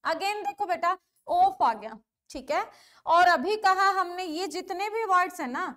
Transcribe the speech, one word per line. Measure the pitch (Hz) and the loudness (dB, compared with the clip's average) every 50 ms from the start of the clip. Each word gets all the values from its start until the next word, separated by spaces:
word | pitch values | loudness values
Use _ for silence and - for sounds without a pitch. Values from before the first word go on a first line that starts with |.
| - | -4
Again | 320 330 320 370 392 415 415 392 | -4 -4 -2 -2 -4 -4 -4 -6
देखो | - 403 _ 403 | -8 -6 _ -4
बेटा | 359 359 - - 339 381 370 _ _ _ _ _ | -4 -2 -2 0 -2 -2 -2 _ _ _ _ _
ऑफ | - 330 349 370 392 381 - | -2 2 4 4 4 4 2
आ | 320 247 226 | 0 0 0
गया, | 214 208 220 226 214 _ _ _ _ _ _ | -2 -8 -14 -16 -16 _ _ _ _ _ _
ठीक | - 285 254 269 | -14 -14 -6 -2
है। | 294 349 427 466 - _ _ _ _ _ _ | -2 -2 -2 -4 -12 _ _ _ _ _ _
और | - 320 339 359 | 4 6 6 6
अभी | 359 349 302 254 359 427 | 6 6 4 2 -2 -2
कहा | 427 427 381 381 381 392 392 381 381 | 0 2 2 2 4 2 2 2 2
हमने | 370 349 349 359 370 | -2 -4 -4 -8 -6
ये | 349 302 330 370 | -6 -6 -6 -6
जितने | 339 302 359 359 370 381 359 392 427 | -6 -6 -8 -8 -8 -6 -6 -6 -4
भी | 415 453 453 | -4 -4 0
वर्ड्स | 392 370 359 359 349 - - | 2 2 2 2 0 -4 -8
हैं | 302 247 | -8 -6
ना | 240 311 370 330 - | -6 -6 -6 -6 -8